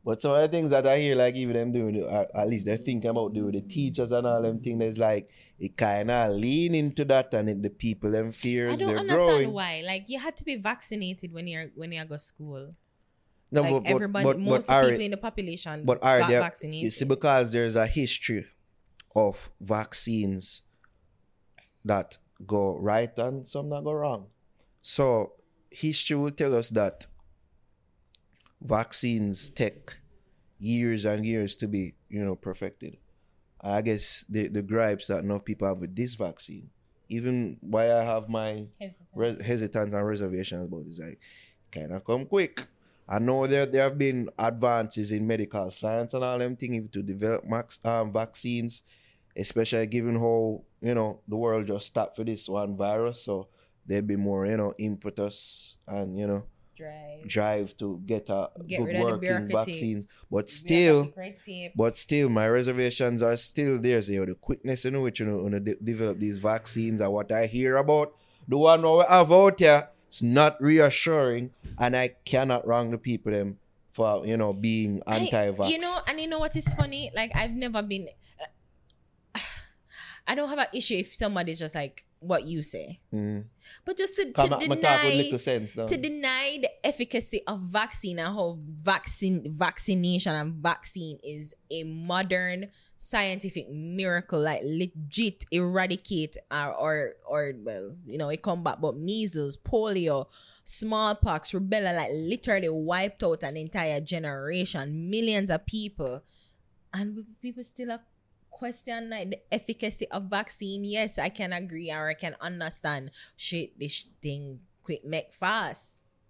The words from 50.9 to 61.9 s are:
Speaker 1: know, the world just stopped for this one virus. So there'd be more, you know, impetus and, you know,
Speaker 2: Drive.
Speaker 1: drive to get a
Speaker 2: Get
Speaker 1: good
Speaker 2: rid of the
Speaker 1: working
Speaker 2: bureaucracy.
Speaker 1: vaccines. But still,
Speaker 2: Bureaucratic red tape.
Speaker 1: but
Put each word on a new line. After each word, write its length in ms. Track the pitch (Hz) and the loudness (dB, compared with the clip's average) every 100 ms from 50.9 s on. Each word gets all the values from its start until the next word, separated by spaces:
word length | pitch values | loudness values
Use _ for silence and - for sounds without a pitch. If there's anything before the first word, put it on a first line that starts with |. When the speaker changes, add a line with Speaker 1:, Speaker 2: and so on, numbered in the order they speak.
Speaker 1:
know, 260 | 120 107 - - | 0 -2 -4 -6
the 100 | 107 | -2
world 300 | 117 110 104 | 0 0 -2
just 220 | 101 - | -6 -4
stopped 260 | 113 101 - | -4 -4 -4
for 80 | |
this 240 | 113 107 - | -6 -6 -4
one 280 | 101 101 98 | -4 -4 -2
virus. 480 | 101 107 117 120 | -2 0 -2 -4
So 240 | - 98 95 _ _ _ | -6 -6 -6 _ _ _
there'd 220 | - 101 104 | -4 -2 0
be 100 | 101 | 0
more, 300 | 101 98 98 | 2 0 0
you 100 | 110 | 0
know, 180 | 101 - | -2 -2
impetus 1000 | 107 101 104 101 101 - - - - - - | -4 -4 -8 -4 -4 -4 -10 -10 -14 -20 -10
and, 280 | 202 190 185 | -6 -4 -4
you 80 | 104 | -2
know, 180 | 101 - _ - - | -2 -6 _ -20 -18
Speaker 2:
Drive. 480 | 156 151 147 151 104 | -16 -16 -16 -16 -4
Speaker 1:
drive 480 | 107 107 107 98 - | 0 2 0 -2 -6
to 240 | 101 90 98 | -8 -8 -4
get 220 | 110 - | -4 -2
a 200 | 98 92 - 85 | -2 -4 -8 -6
Speaker 2:
Get 120 | 92 | -4
Speaker 1:
good 80 | 113 | -2
Speaker 2:
rid 100 | 107 | 0
of 40 | |
the 40 | |
Speaker 1:
working 160 | 117 110 | 0 0
Speaker 2:
bureaucracy. 320 | - 104 104 110 110 | 0 -2 0 0 0
Speaker 1:
vaccines. 340 | 160 117 107 101 - - | -4 -4 -4 -8 -20 -4
But 180 | 101 104 | -4 -2
still, 520 | - 165 165 175 147 | -4 4 6 8 8
Speaker 2:
Bureaucratic 300 | 143 190 180 - | 6 -6 -16 -16
red 80 | |
tape. 280 | - 180 175 107 | -16 -14 -8 0
Speaker 1:
but 200 | 113 | 0